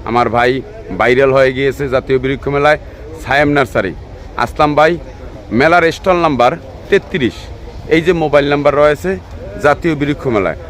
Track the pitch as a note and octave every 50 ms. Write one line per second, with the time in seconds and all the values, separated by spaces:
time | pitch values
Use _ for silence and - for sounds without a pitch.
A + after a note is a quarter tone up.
0 | - A2 A2+ A#2+ A#2+ A#2 G#2+ A#2+ A#2+ B2 C3 C3 - - - - - - G2 F#2
1 | G#2+ A#2+ B2+ B2+ C#3 C3+ C3 C#3 C3+ C3 C3 B2+ C#3 C3+ B2+ - D3 C3+ B2 C3
2 | A#2+ - C3+ C3 B2+ C3 C#3 C3 - C#3 C#3+ C#3+ C#3+ D3+ D3+ D3 - - - -
3 | - - - - - A#2+ C3 C#3+ D3 D3 D3 C#3+ C3 - - A#2+ G2+ F#2 - -
4 | - - - - - - - - A#2+ A#2 - - D3+ D3+ D3 D3+ D3+ E3 F3 E3
5 | - - - - - - - - - - G2+ A#2 C#3 D#3+ F3 F3 E3 E3 D3+ -
6 | - F#3+ F3+ F3 E3+ D#3+ C#3+ A#2+ A#2+ C3 D#3+ E3 - - - - - - G3+ F#3+
7 | - - - F3 B2+ G#2 - - - - - - - - - - - - D3+ E3
8 | D#3+ E3+ F3 E3 D#3 D3 C#3 D3 C#3+ C#3+ C#3+ C#3+ C#3+ D3 C#3 C#3+ D3 D3+ D3 C#3
9 | - F3+ G3 F#3 - - - - - - - - G#2+ D3 C#3+ - - E3+ D#3 C#3
10 | D3 C#3+ D3 - - C3+ A#2 G#2 F#2 E2+ D2+ D#2 -